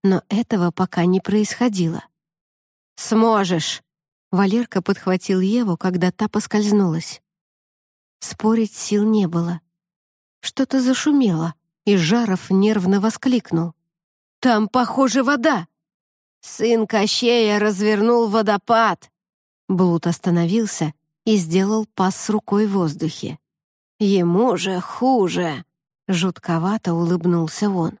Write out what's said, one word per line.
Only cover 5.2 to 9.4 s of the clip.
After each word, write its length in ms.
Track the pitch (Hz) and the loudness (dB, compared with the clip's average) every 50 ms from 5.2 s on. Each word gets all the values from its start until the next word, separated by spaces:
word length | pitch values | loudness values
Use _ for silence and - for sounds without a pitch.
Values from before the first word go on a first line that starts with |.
| - - 196 185 | -2 -2 0 0
Еву, 360 | 185 190 214 247 240 208 170 | 0 0 0 0 0 0 -2
когда 340 | - - 190 180 180 170 180 | -2 -2 -4 -2 0 -2 -2
та 180 | - _ 214 214 | -2 _ -6 -4
поскользнулась. 960 | - 214 - - - 208 214 208 208 208 196 175 156 165 165 - - - _ _ _ _ _ _ _ _ _ _ _ _ _ _ _ _ _ _ _ _ | -2 -4 -6 -2 -2 -2 0 2 2 2 2 2 0 -4 -6 -8 -14 -16 _ _ _ _ _ _ _ _ _ _ _ _ _ _ _ _ _ _ _ _
Спорить 540 | - - - - - 214 220 226 220 202 - | -12 -12 -10 -2 0 0 2 2 0 -2 -4
сил 300 | - - - 208 208 208 | -8 -6 -2 0 0 2
не 220 | 220 220 214 196 | 2 2 2 0
было. 340 | 170 170 170 | 0 -2 -2